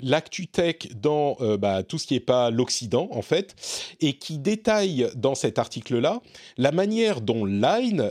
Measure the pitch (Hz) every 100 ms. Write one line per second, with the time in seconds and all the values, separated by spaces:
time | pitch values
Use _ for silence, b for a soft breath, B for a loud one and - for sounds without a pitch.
0 | 131 151 - - 175 - 170 160 - 110
1 | 147 151 147 - 113 104 101 95 95 160
2 | - 127 - 123 120 117 123 - 117 120
3 | 196 127 - 165 196 B B B B -
4 | 151 135 - 151 147 214 220 214 190 139
5 | 113 123 135 135 117 110 113 127 - 117
6 | 139 233 B B B - 135 165 202 220
7 | 220 147 107 113 101 101 131 220 254 180
8 | 104